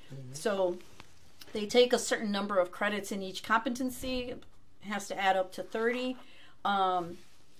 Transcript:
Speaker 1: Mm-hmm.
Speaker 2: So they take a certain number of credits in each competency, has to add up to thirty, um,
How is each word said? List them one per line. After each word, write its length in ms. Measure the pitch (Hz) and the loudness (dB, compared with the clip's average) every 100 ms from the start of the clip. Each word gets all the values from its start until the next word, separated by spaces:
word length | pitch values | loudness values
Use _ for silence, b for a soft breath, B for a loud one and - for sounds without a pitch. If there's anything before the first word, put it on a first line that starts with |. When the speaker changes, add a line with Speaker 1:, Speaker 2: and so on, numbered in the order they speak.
| - | -14
Speaker 1:
Mm-hmm. 200 | 135 127 | -12 -10
Speaker 2:
So 440 | 139 226 196 180 175 - - - - - - - | -2 0 4 2 2 -10 -16 -16 -16 -16 -16 -8
they 120 | 220 208 | -6 4
take 280 | 247 247 | 6 8
a 60 | 233 | 6
certain 300 | 240 226 214 | 2 0 0
number 280 | 202 202 196 | 0 4 4
of 120 | 180 | 4
credits 380 | - 208 208 202 | 2 0 0 -2
in 80 | 202 | -4
each 200 | 190 185 | -4 -6
competency, 920 | - 226 240 240 254 247 262 254 247 - - - - - | 4 4 4 0 -2 -2 -2 -2 -4 -8 -12 -16 -16 -12
has 260 | 196 202 - | -6 -6 -4
to 100 | 175 | 2
add 200 | 196 190 | 4 4
up 140 | 185 | 2
to 100 | - | -4
thirty, 540 | - 226 233 247 254 254 b b b b 202 | -6 0 2 2 -2 -4 b b b b 0
um, 520 | 202 185 180 170 175 - - - | 4 4 2 -2 -8 -14 -16 -16